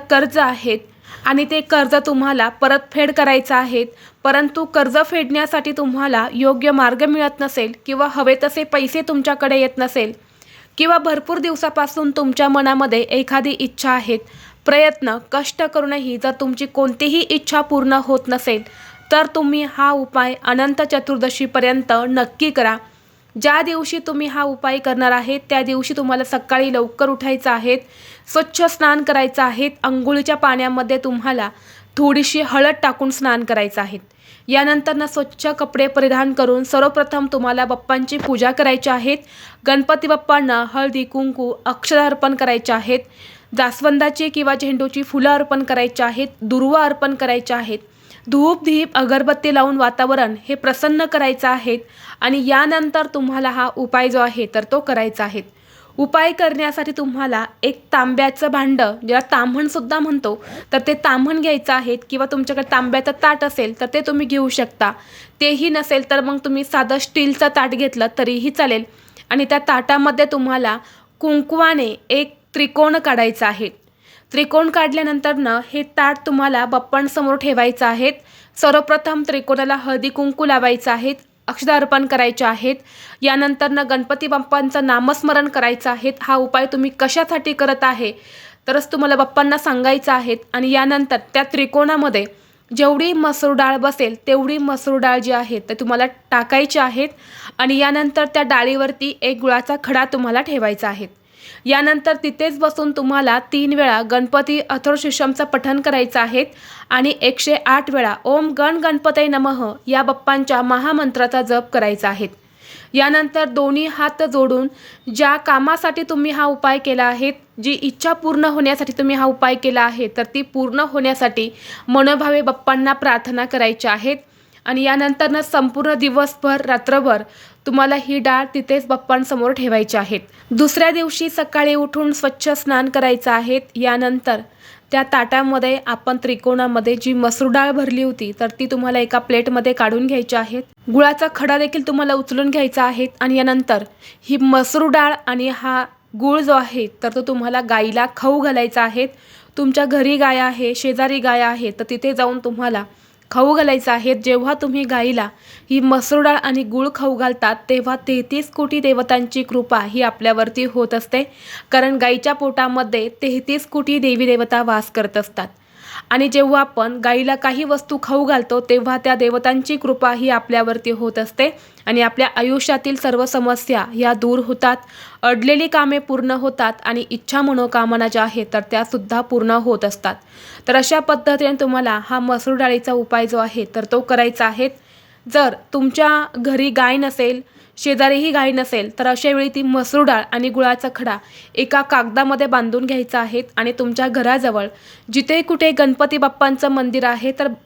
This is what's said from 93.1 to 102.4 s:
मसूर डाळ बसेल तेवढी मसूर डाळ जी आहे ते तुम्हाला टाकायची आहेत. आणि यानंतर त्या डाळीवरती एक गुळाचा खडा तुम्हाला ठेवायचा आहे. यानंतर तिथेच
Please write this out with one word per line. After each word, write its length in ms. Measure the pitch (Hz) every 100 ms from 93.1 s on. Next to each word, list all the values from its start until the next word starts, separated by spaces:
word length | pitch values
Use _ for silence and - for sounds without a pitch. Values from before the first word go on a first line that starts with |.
मसूर 400 | 320 302 285 285
डाळ 240 | 269 269 269
बसेल 400 | 277 277 226 226 -
तेवढी 320 | 269 269 302
मसूर 400 | 285 269 277 269
डाळ 200 | 254 247
जी 140 | 226
आहे 260 | 240 233 226
ते 160 | -
तुम्हाला 320 | 220 240 240 254 - -
टाकायची 480 | 240 233 269 285 302
आहेत. 300 | 254 240 294 - - - - -
आणि 180 | 262 277
यानंतर 480 | 285 294 294 302
त्या 180 | 294 294
डाळीवरती 720 | 294 262 247 269 269 277 277 -
एक 180 | 254 240
गुळाचा 360 | 262 247 254 285
खडा 200 | 262 262
तुम्हाला 360 | 254 262 247 240
ठेवायचा 480 | 277 277 214 208 214
आहे. 280 | 202 196 _ _ _ - -
यानंतर 520 | 240 277 294 302 320 311
तिथेच 360 | 294 294